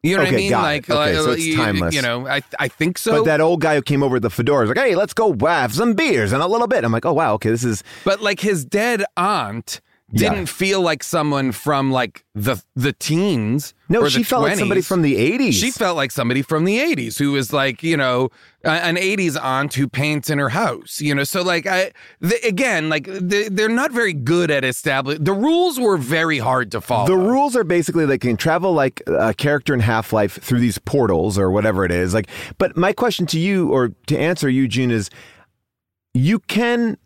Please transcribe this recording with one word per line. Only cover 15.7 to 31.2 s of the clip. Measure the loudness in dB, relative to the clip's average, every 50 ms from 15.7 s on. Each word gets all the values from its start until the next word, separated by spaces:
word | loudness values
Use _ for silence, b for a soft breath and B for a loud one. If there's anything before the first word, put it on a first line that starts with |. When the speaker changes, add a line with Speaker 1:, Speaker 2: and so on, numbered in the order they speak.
Speaker 1:
felt | -2 -2 -2 -2 0
like | -2 -4 -4
somebody | -4 -4 -2 -2 0 -2
from | -2 -2 -2 0 0
the | 2 0 0
eighties | 0 0 -2 -2 -4 -8 -4 -2
who | 0 0
was, | 0 -2 -2 -2
like, | -2 0 0 0 -2 -4
you | -2 -2 0
know, | 0 2 0 2 0 0 -2 b b b b b b -4
a-, | -2
an | -2 0 0 -2 -2 0
eighties | 0 0 0 0 0 0 -2
aunt | -2 -4 -2 -2 -2 -2 -2 -2
who | -2 -2 -2
paints | -2 -2 -2 -2 -2 -4 -2 -2
in | -2 0
her | 0 -2
house, | 0 -2 -2 -2 -4 -6 -12 -14 -10 -6
you | -2 -2
know? | 0 0 -2
So, | -2 -2 -2
like, | -2 0 -2 -2 -2
I, | -2 0 0 0 -2 B B B B B B
the, | 0 0 0 0 0
again, | -2 0 2 0 0 0 0 0 0
like, | -2 -2 -4
the, | -6 -8 -6 -2 0 0 0 0 0
they're | 0 0 0 0
not | 2 0 0 0
very | 0 0 -2 0
good | -2 -2 0 0 2 2 2 2
at | 0 0 0
establish-, | -2 -4 -2 -2 -2 -2 0 -2 -2 -4 -2
the | 0 0
rules | 0 2 2 2 2 2 2 0 0 0
were | 0 2 2
very | 0 0 0 0 0 2 0 0 0
hard | 0 0 0 0 0 -2
to | -6 -8
follow. | -4 -2 0 0 2 2
Speaker 2:
The | 2
rules | 4 4 4 4 2 2 2 2
are | 0 2
basically | 2 2 0 2 2 0 2 2
they | 2 0
can | 0 0 -2 -2
travel | 0 0 0 0 2 2 2 2
like | 2 2 0 -2 -6 -4 -2
a | 0 2 2 0 0
character | 0 0 0 0 0 0 0 0
in | 2
Half-Life | 2 2 0 0 -2 0 0 0 0 0 -2 -8
through | -4 0 2 2
these | 2 2 0 -2
portals | _ -2 0 2 2 2 2 2